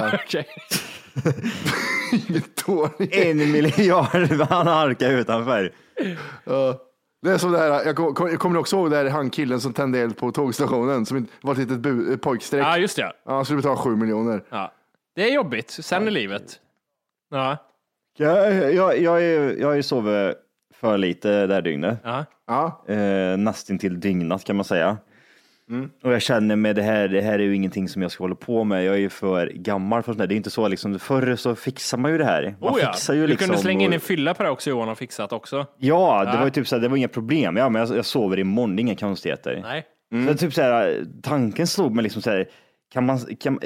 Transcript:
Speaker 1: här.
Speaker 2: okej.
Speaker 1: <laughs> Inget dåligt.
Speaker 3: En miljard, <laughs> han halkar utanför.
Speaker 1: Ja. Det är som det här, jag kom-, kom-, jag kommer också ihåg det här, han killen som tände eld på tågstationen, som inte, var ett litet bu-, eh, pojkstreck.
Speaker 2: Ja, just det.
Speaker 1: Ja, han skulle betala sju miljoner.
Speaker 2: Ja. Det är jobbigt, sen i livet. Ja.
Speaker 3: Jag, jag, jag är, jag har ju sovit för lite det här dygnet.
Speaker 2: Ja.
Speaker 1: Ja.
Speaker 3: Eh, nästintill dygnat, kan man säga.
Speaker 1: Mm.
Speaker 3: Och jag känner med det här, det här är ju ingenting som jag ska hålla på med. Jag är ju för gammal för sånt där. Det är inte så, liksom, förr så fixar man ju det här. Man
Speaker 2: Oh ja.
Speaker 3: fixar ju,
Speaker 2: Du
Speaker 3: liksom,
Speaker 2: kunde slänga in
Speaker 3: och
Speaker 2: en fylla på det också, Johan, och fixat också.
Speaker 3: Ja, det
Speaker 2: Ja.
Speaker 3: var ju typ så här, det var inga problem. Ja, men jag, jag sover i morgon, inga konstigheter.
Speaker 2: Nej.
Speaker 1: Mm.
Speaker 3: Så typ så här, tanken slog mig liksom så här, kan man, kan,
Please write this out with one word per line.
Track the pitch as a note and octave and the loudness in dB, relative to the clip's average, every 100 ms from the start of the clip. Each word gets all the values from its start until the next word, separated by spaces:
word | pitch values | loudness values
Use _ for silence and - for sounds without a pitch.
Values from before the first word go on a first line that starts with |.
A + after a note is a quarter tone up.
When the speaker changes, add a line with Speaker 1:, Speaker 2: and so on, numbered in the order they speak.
| G#2+ | 0
Speaker 1:
här. | G3+ - | -2 -2
Speaker 2:
okej. | - - - - - - - - - | -6 -6 -14 -8 -8 -6 -16 -10 -4
Speaker 1:
<laughs> | E3 - A#3 - - - B5 B5+ B5 A#3 - | -2 -2 -4 -4 -4 -4 -4 -4 -2 -2 0
Inget | D#3+ - - - | -4 -4 -8 -2
dåligt. | F3 D3+ - F#3+ F#3 | 0 0 0 -2 2
Speaker 3:
En | F3 D3+ D3 | 2 4 2
miljard, | D3+ D3+ C#3 G3 F3+ C3 F3 E3+ D#3 | 4 2 4 4 4 4 2 2 2
<laughs> | D3 | 2
han | F3+ E3+ | 4 4
halkar | D#3 D3 B2 B2+ | 4 2 2 2
utanför. | B2 A2 A#2 A#2+ A2+ F#2 - _ - G#3+ D#3+ C#3+ C#3 | 2 2 0 0 0 0 -6 _ -6 -6 -6 -12 -16
Speaker 1:
Ja. | - C3+ C3+ C3 - _ _ _ | -4 0 0 -2 -10 _ _ _
Det | E3+ | 0
är | F3+ | 0
som | F3+ | 2
det | E3+ | 2
här, | D#3 C#3+ D#3 | 4 2 0
jag | D3+ | 0
kom-, | E3 | 0
kom-, | C#3+ F3 | 0 -2
jag | E3 | 0
kommer | F3+ E3+ | 2 0
också | C#3+ F#3+ | 2 0
ihåg | E3+ | 2
det | D3 | 2
här, | C3+ | 2
han | D3 C3+ | 0 -2
killen | - C#3 B2 | -2 -2 -2
som | B2+ | -2
tände | A#2 C#3 B2+ | -2 -2 0
eld | A#2 G#2+ | -2 -2
på | B2 | -4
tågstationen, | A#2 C#3 A#2+ C#3+ B2+ B2 C3+ A2 | -2 -2 0 0 0 0 0 -2
som | C3+ | -4
inte, | A2+ - | -6 -8
var | C3+ | -4
ett | C3+ | -2
litet | B2 B2+ | -2 -2
bu-, | C3 B2 G2+ | -2 0 0
eh, | C3 | -2
pojkstreck. | D3+ A#2+ - C#3+ | -2 -4 -2 0
Speaker 2:
Ja, | C#3 E3+ | 2 2
just | F#3 - | 0 -2
det. | F#2+ - - | -6 -6 -6
Speaker 1:
Ja, | C3+ | -4
han | C3+ | 0
skulle | D3 | 0
betala | C#3+ B2 | 0 0
sju | C3 G#2+ | 0 0
miljoner. | A2 G#2+ A#2 G#2+ - | 0 0 -2 -4 -6
Speaker 2:
Ja. | A2+ F#2+ - _ _ _ - | -8 -8 -12 _ _ _ -4
Det | A3 | 0
är | |
jobbigt, | C#4+ F#3 A2+ - | 0 -2 -6 -8
sen | - - F3+ A3 | -14 -4 -2 0
i | |
livet. | F#3+ G2+ G2+ - - _ _ _ _ _ _ _ | -2 -4 -6 -10 -20 _ _ _ _ _ _ _
Ja. | C#3 C3 D3 - _ _ _ _ _ | -4 -2 -4 -10 _ _ _ _ _
Speaker 3:
Jag, | D3+ F#3 G3+ F#3+ C#3 | 2 4 4 4 4
jag, | F3+ F#3 C3 | 4 4 4
jag | E3+ E3+ | 4 4
är, | E3+ D#3+ C#3 G2+ | 4 2 2 0
jag | C#3 | 0
har | C#3+ | 0
ju | |
sovit | C#3 C3 G#2+ G#2 F#2+ - _ _ _ _ | 0 0 2 2 2 -2 _ _ _ _
för | A#2 G#2 | 0 2
lite | F#2 E2+ G#2 G2+ G2 | 2 0 0 2 4
det | |
här | G2 | 2
dygnet. | E2+ D2 F2 A2+ | 0 -2 -2 -4
Speaker 2:
Ja. | A#2 B2+ D3+ _ - | -6 -8 -8 _ -4
Speaker 1:
Ja. | B2 E3 D#3+ - | -2 -2 -4 -6
Speaker 3:
Eh, | G#2 G2+ G2 F#2 F#2+ | -2 0 2 0 0
nästintill | G#2+ G#2 - F#2+ G2 F2 | 0 -2 -6 -4 -4 -2
dygnat, | G2 F2+ E2 F#2+ | -2 0 -2 -4
kan | - G2+ | -2 -4
man | G2 | 0
säga. | F#2 E2+ G#2+ - _ _ _ _ _ _ | 2 2 0 -8 _ _ _ _ _ _
Speaker 1:
Mm. | A#2+ C3+ - | -8 -8 -6
Speaker 3:
Och | B2+ | 0
jag | A#2+ | 0
känner | - A#2+ G#2+ G#2+ | 2 2 4 2
med | G#2+ G#2 | 2 2
det | |
här, | G#2 G#2+ G2+ | 0 0 2
det | G2 | 2
här | G#2+ | 2
är | G#2 | 2
ju | G2+ G2+ | 2 2
ingenting | F#2+ G2 F#2 | 0 -2 -6
som | G2 | -4
jag | F2+ | -6
ska | - | -4
hålla | F2+ F#2 | -6 -6
på | - A#2 | -2 0
med. | G#2+ F#2+ F#2 | 2 2 2
Jag | G2+ | 2
är | |
ju | G2 | 0
för | - G2 F#2 F2 | -2 -2 0 -2
gammal | - F#2 G2+ F#2+ A#2 | -4 -4 -2 0 -2
för | A2+ | -2
sånt | A2 | -4
där. | F#2 | -2
Det | |
är | G#2+ | -2
inte | G2+ | -4
så, | - G#2+ | -2 0
liksom, | F#2+ G#2 F#2+ | 0 -4 -6
förr | - C3+ B2+ A#2+ | -2 0 0 0
så | B2 A2+ | -2 -4
fixar | - - - A#2+ | -6 -8 -6 -2
man | C#3 | 0
ju | D#3+ | 0
det | C3+ | 2
här. | D#2+ D2+ G2+ | 0 -2 -4
Man | - | -2
Speaker 2:
Oh | C4 | 0
ja. | C3 | 0
Speaker 3:
fixar | F#2 - | -2 -2
ju, | D3 | 0
Speaker 2:
Du | D#3 | 2
Speaker 3:
liksom, | C3+ F#3 | 2 2
Speaker 2:
kunde | F#3 | 0
slänga | F#3 F#3 | 0 2
in | F#3+ | 2
Speaker 3:
och | |
Speaker 2:
en | E3+ | 0
fylla | - F3 C#3+ | -2 -2 -2
på | - | 0
det | F#3+ | -2
också, | C3 D3 | -2 -2
Johan, | B2+ A2+ | -2 -4
och | A2 | -6
fixat | B2+ - G#2 | -10 -10 -8
också. | A#2 - C#3 C#3 _ | -8 -6 -6 -6 _
Speaker 3:
Ja, | C3 E3 F3+ G#2+ G2 | 2 4 6 4 2
det | |
Speaker 2:
Ja. | B2+ | 2
Speaker 3:
var | C#3 | 2
ju | |
typ | C3+ A#2+ | 0 0
så | B2 | 0
här, | |
det | A#2+ | 2
var | C3+ | 2
inga | B2 | 0
problem. | - A2+ D#3 G#2 F#2 | -4 -2 0 2 2
Ja, | C3 | 2
men | A2 A#2 | 2 0
jag, | A2+ | -2
jag | A2+ | -2
sover | C#3+ G#2 F#2+ | -2 0 0
i | |
morgon, | F#2+ G#2+ A#2 F#2 | 0 0 0 0
inga | A#2+ G2 | -2 -2
konstigheter. | G#2 F#2 E2+ C#2 - D2 | -4 -4 -6 -6 -6 -8
Speaker 2:
Nej. | G#2+ D3 - _ _ | -6 -10 -10 _ _
Speaker 1:
Mm. | A#2 C3 | -2 0
Speaker 3:
Så | D3 | 0
typ | E3+ | 0
så | C3+ | 2
här, | C3 A#2 F#2+ A#1 D#2 - | 2 4 2 -2 -6 -10
tanken | - D3 A#2 G2 F3 | -4 0 0 0 -2
slog | - D#3 A2+ | 0 0 0
mig | |
liksom | A2 G#2+ | -2 -4
så | A2+ | -2
här, | G2 F#2+ - _ _ _ | -2 -2 -8 _ _ _
kan | C3 B2+ | -2 0
man, | C3 B2 A2 | 0 -4 -6
kan, | C#3+ C3+ | -4 -4